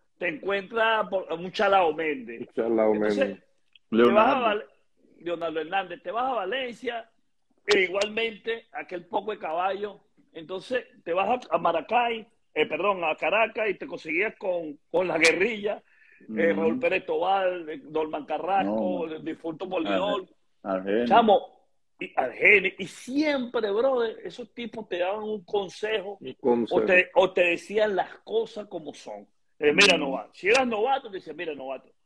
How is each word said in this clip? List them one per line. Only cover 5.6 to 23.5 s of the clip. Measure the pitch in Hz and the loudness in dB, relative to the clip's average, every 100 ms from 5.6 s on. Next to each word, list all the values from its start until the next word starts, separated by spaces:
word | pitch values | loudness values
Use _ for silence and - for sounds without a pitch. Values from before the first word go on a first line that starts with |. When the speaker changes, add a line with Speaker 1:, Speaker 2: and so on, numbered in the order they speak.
Speaker 1:
Hernández, | 156 196 185 170 | -4 -4 -6 -10
te | 180 | -8
vas | 214 262 | -4 -4
a | 240 | -4
Valencia, | 185 247 254 220 254 233 - _ _ _ _ _ - | -4 -4 -6 -8 -10 -10 -12 _ _ _ _ _ 2
e | 202 | 4
igualmente | 185 196 208 214 226 214 - 226 - | 4 0 -2 -2 -4 -4 -8 -8 -8
aquel | 151 151 180 170 | -14 -10 -12 -6
poco | 214 202 | -6 -4
de | 208 | -6
caballo. | 185 160 190 196 208 190 _ _ _ | -6 -2 -2 -2 -8 -12 _ _ _
Entonces, | 165 156 185 - 254 - _ | -18 -10 -10 -6 -6 -6 _
te | - | -4
vas | 175 196 254 - | 0 0 0 0
a, | 170 | 0
a | |
Maracay, | 170 165 156 233 240 226 214 _ _ | 2 0 0 2 2 -2 -8 _ _
eh, | - - | -2 0
perdón, | 156 196 190 | 0 0 0
a | 165 156 | -2 -2
Caracas, | 160 202 220 233 220 | 0 2 2 0 -4
y | 185 | -4
te | 151 | -8
conseguías | 165 156 160 214 - | -10 -6 -2 -2 -4
con, | 202 180 160 143 _ | -4 -4 -6 -12 _
con | 165 185 | -2 0
la | 160 | 4
guerrilla, | 160 160 208 214 208 - - _ _ - - 110 | 4 4 0 -2 -4 -6 -10 _ _ -20 -8 0
eh, | 101 | 2
Speaker 3:
Ujú. | 156 | 2
Speaker 1:
Raúl | 160 - | 0 0
Pérez | 170 185 - | 0 0 -2
Tobal, | 156 180 196 185 180 156 | -2 0 2 0 -2 -6
eh, | 151 139 | -12 -6
Norman | 156 156 156 135 | -4 -4 -6 -6
Carrasco, | 151 160 190 196 220 208 175 165 | -6 -2 0 0 0 -2 -2 -6
Speaker 3:
No. | 156 | -8
Speaker 1:
el | 143 | -10
difunto | 156 165 160 185 | -8 -10 -8 -6
Poliol. | 185 160 190 202 190 185 | -4 -2 0 0 -2 -6
Speaker 3:
Arge-, | _ _ _ | _ _ _
Argenis. | 104 95 95 107 - | -4 -4 0 0 4
Speaker 1:
Chamo, | 214 226 185 - _ _ _ _ - | 6 6 4 2 _ _ _ _ -14
y | 185 - | -6 -4
Argenis, | 131 - 180 208 185 185 | -4 2 6 6 4 -4
y | 190 | -10
siempre, | - - 277 302 277 240 | -12 -6 0 0 0 -2